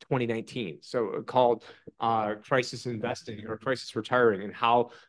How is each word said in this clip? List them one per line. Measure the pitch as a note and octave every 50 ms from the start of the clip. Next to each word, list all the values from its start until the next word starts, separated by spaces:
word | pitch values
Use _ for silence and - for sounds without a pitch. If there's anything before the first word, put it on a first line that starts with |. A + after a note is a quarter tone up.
twenty | - - D3 B2+ B2
nineteen, | A#2 A2+ A2+ G#2+ - - B2+ A2 F2 D#2 -
so | - - - B2+ A2+ F#2+ - - A2+
called, | - - C3 B2+ A#2+ A#2 G#2+ - - - _ - - _ -
uh, | A#2 A2+ A2+ A2 G#2+ G#2 G#2+ G#2+ -
crisis | - C#3+ C3 B2 - - A#2 -
investing | B2+ A#2 G#2+ A2+ A#2 A#2+ - - - A2 G#2 G#2
or | A2 A2
crisis | - - C3+ C3 - - - -
retiring, | A#2 G#2+ - B2+ B2 B2 A2+ G2+ F#2+ G2+
and | G2+ -
how | - A#2+ A#2 A#2+ B2 A#2 - - - -